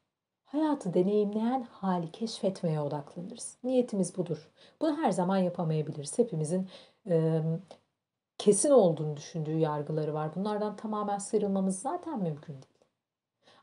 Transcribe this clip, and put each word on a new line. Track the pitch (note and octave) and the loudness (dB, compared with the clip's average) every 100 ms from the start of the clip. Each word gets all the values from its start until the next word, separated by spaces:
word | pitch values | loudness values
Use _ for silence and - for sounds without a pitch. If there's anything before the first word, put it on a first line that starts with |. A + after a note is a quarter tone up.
| _ _ _ _ | _ _ _ _
hayatı | _ C#4+ D#4 C#4 F#3+ | _ -2 0 0 0
deneyimleyen | E3+ F#3 G#3 G3+ G#3+ A3+ C4 A#3+ | 2 2 2 2 0 0 -2 -4
hali | - F#3+ F3+ D#3+ | -6 -2 0 -2
keşfetmeye | - A3 - G3 F#3+ F3 D#3 | -6 -8 -2 -2 0 -2 0
odaklanırız. | C#3+ A#2 - - F#3 A#3+ - - | -2 -4 -8 -12 -12 -12 -14 -10
Niyetimiz | B3 B3+ A#3+ G3 F3 - | 0 2 2 2 -2 -2
budur. | E3 D#3+ - _ - - | -4 -4 -8 _ -20 -4
Bunu | D#4+ D4 | -2 2
her | D4 | 2
zaman | F3+ F3 G3 | 2 2 2
yapamayabiliriz. | F3+ F3 E3 D#3 D3 D3+ C#3+ - | 2 0 -2 0 -2 -6 -4 0
Hepimizin, | A#3 D#3+ D3+ F#3 F#3+ - - _ G3+ | 0 0 -2 -2 -4 -10 -20 _ 0
e, | E3 D#3+ D#3+ D#3 E3 - - _ _ _ _ _ - | 2 4 2 0 -2 -6 -20 _ _ _ _ _ -2
kesin | G#3 G3+ D4+ | 4 4 8
olduğunu | C#4 F3 D#3 D3+ D3 | 8 8 4 -2 -4
düşündüğü | - E3+ D3+ D#3+ | -6 -6 -2 2
yargıları | D#3 D3 D3 D#3 D3+ | 2 0 -2 -2 -2
var. | D3+ D#3 | -2 -4
Bunlardan | F3+ G#3 G#3 G#3 G3 | -4 -2 -2 -4 -4
tamamen | A3 G#3 G3+ G3+ | -6 -4 -2 -4
sıyrılmamız | - G#3+ G3 G3 F#3+ F#3 | 0 0 2 2 0 -2
zaten | C#4 F4 E4 C4+ | -4 -6 -6 -4
mümkün | F3 D3 D#3 | -4 -4 -10
değil. | C3+ - _ _ _ _ _ _ _ _ - | -16 -18 _ _ _ _ _ _ _ _ -10